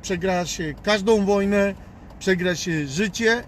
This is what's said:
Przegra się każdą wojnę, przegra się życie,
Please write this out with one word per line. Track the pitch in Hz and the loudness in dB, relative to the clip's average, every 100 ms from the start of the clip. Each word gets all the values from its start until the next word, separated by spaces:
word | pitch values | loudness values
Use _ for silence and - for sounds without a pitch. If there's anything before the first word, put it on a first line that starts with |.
Przegra | - 180 180 180 170 | -6 -4 0 0 -2
się | - 156 135 | -4 -6 -4
każdą | 208 214 196 220 196 | -2 0 4 4 4
wojnę, | 202 196 202 202 190 - - - - | 2 2 2 2 -2 -14 -20 -20 -6
przegra | 190 185 180 | 0 2 0
się | 170 180 160 143 | -2 -2 -2 -2
życie, | 147 214 202 226 240 | -2 -2 0 2 2